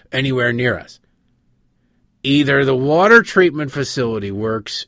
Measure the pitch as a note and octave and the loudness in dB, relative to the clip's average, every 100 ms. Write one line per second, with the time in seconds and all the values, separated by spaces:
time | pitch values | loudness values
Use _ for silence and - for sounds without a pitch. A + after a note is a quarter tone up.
0 | - C3 C3+ B2+ A#2+ A#2+ B2 - - - | -10 -4 -2 0 0 0 -2 -2 -8 -20
1 | _ _ _ _ _ _ _ _ _ _ | _ _ _ _ _ _ _ _ _ _
2 | _ _ C3+ C#3+ C#3 C#3 C3+ C3 C#3 D#3+ | _ _ -2 0 2 2 2 0 0 2
3 | G3+ A#3 - G3+ F3+ D3+ C#3+ C#3+ C3 C#3 | 6 4 4 2 2 2 -6 -6 -6 -4
4 | A#2 A2 G2+ G2 A2 A2 G#2 - | -4 -4 -6 -6 -4 -6 -8 -12